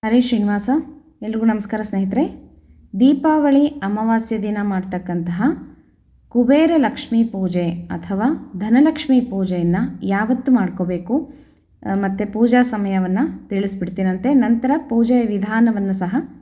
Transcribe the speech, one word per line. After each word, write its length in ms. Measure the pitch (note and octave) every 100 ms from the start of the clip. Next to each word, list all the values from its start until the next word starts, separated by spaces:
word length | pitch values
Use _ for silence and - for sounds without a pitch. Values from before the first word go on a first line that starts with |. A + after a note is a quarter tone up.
ಹರೇ 160 | A3 A#3+
ಶ್ರೀನಿವಾಸ. 500 | B3 A3+ G#3 G#3 G#3 C#4+ - - _ _
ಎಲ್ರಿಗೂ 240 | G#3+ A3 A3+
ನಮಸ್ಕಾರ 340 | G#3+ G#3 G#3+
ಸ್ನೇಹಿತರೆ. 420 | G#3+ G3 F#3+ A#3+ E4 - - - _ - _ G3
ದೀಪಾವಳಿ 640 | B3+ C#4 D#4 D#4 D4 C#4 D4
ಅಮಾವಾಸ್ಯೆ 760 | D4 G3 G#3 A3 A3+ A3+ A3
ದಿನ 160 | G#3 G#3
ಮಾಡ್ತಕ್ಕಂತಹ 800 | G3+ F#3+ F#3+ F#3 F3+ F3 E3+ F3 C4+ F#4+ - - _ _ _ _ _
ಕುಬೇರ 420 | A#3+ B3 C#4+ D#4+ E4
ಲಕ್ಷ್ಮೀ 480 | A#3+ - - A#3
ಪೂಜೆ 400 | A3+ G3 F#3 F3 F3
ಅಥವಾ 800 | F3 - F3 - G3 A#3 E4 - F3+
ಧನಲಕ್ಷ್ಮೀ 640 | G#3 A#3+ D4+ D#4+ - B3+
ಪೂಜೆಯನ್ನ 560 | B3 G3 F#3 F3+ E3+ F3+ F3 -
ಯಾವತ್ತು 500 | F#3+ G3 A3 B3 -
ಮಾಡ್ಕೋಬೇಕು, 640 | B3 F#3 - F3+ F3+ - B3+ - - - _ _ _
ಆ, 120 | -
ಮತ್ತೆ 300 | G3 G3 G3
ಪೂಜಾ 380 | G#3 G#3+ A#3 B3
ಸಮಯವನ್ನ 560 | B3 A3 G3 F#3+ F#3 F#3 D4+ - -
ತಿಳಿಸ್ಬಿಡ್ತೀನಂತೆ. 840 | G3 G3 - F3 F#3 F#3+ F#3 B3
ನಂತರ 360 | C#4+ G#3+ A#3 B3+ D4+ -
ಪೂಜೆಯ 340 | A#3 A#3 B3
ವಿಧಾನವನ್ನು 680 | A3+ G#3 G3+ A3 A#3 G#3 G3
ಸಹ 220 | F#3+ F3+ A3+ E4+ -